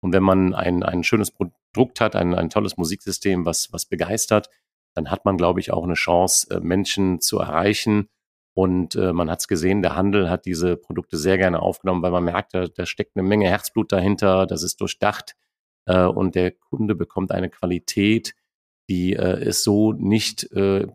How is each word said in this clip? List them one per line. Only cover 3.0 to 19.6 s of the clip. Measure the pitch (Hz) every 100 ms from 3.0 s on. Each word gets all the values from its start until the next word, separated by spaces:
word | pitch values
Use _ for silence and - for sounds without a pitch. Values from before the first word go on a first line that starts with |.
| - 95 101 92 85
was, | 82 -
was | 87 -
begeistert, | 87 85 110 - 107 - _ _ _ _
dann | - 82
hat | 98
man, | - 95
glaube | 87 90
ich, | -
auch | 92
eine | 87
Chance, | 85 - 87 90 - -
äh, | 95
Menschen | 85 95 98 - 95 90
zu | - 104
erreichen. | 87 78 98 104 - 104 104 _ _ _ _
Und, | - 95 90 85
äh, | - 95
man | 87 82
hat's | 87 -
gesehen, | 92 87 101
der | 90
Handel | 76 98 101 90
hat | 90 -
diese | 85 90 87
Produkte | _ 82 - 82
sehr | 80 95
gerne | 95 87
aufgenommen, | 50 - 95 90
weil | 87
man | 90
merkt, | 87 87 -
da, | 92 90
da | - 87
steckt | - 107
eine | - 95
Menge | 104 98
Herzblut | 98 - - 104
dahinter, | 98 92 101 101 92 92
das | 87
ist | 85 -
durchdacht, | 92 - 101 - - - _ _ _ _
äh, | - 92
und | 90 - 95
der | 92 90
Kunde | - _ - 107
bekommt | 98 87 - 92
eine | 98 92
Qualität, | - 90 90 - - 101 110 - - _ _ _ _ _
die, | 92 90
äh, | - 92 92
es | - -